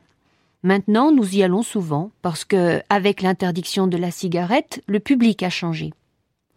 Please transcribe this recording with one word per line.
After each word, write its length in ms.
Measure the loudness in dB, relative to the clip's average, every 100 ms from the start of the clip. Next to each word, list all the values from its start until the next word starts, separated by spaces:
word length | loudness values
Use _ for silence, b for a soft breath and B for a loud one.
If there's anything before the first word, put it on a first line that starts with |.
| _ _ _ _ _ _
Maintenant, 480 | 0 0 2 2 4
nous 260 | 4 2 2
y 60 |
allons 200 | 2 2
souvent 480 | -2 -4 -2 -4 -4 _
parce 240 | -6 -6
que, 380 | -2 2 2 0 0
avec 320 | 0 2 0
l'interdiction 640 | -2 0 -2 -4 -4 -2 0
de 100 | 0
la 140 | -4
cigarette, 720 | -6 -4 -2 0 0 -2 -10 -4
le 140 | -2
public 420 | 0 2 2 2
a 60 | -4
changé. 460 | -4 -6 -6 -8 -14 _ _ _ _ _